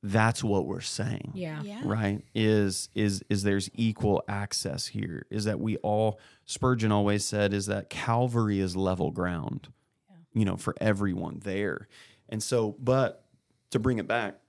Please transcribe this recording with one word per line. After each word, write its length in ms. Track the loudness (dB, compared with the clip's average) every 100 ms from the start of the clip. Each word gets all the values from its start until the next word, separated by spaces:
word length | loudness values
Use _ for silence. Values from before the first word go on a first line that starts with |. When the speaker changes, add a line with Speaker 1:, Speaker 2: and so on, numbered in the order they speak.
Speaker 1:
That's 400 | 2 4 4 4
what 240 | 2 0 0
we're 120 | -4
saying. 500 | -6 -6 -4 -6 -8
Speaker 2:
Yeah. 280 | -8 -8 -8
Speaker 3:
Yeah. 180 | -10 -8
Speaker 1:
Right? 400 | -2 0 0 -2 -4 0
Is, 520 | 4 4 4 0 -6
is, 300 | 0 0 0 0
is 120 | 0
there's 240 | 2 2 0
equal 500 | -2 -2 2 2 2 0
access 600 | -6 -4 -6 -4 -6 -6
here. 380 | -6 -6 -8 -6
Is 140 | -4 -2
that 140 | -2
we 180 | -2 -2
all, 420 | 0 2 0 -2 -16 _ -14
Spurgeon 460 | -2 2 2 4
always 340 | 4 4 2 0
said, 260 | 0 2
is 140 | 2 -2
that 240 | -4 -4
Calvary 720 | -6 0 2 2 2 2 2
is 160 | 0 0
level 320 | 0 2 0
ground, 600 | 0 -2 -2 -4 -8 -12 -20 _ _ _
Speaker 2:
Yeah. 80 | -20 -6
Speaker 1:
you 120 | 0 0
know, 100 | 0
for 200 | -4 0
everyone 600 | 0 2 0 -2 -6 -8
there. 440 | -6 -4 -4 -4 -10 -20 -20 _ -10
And 140 | -8
so, 320 | -2 0 0 -2
but 460 | 2 2 2 -2 _ _ _ _ _
to 80 | -2
bring 180 | 0 0
it 100 | 0
back 320 | -2 -2 -8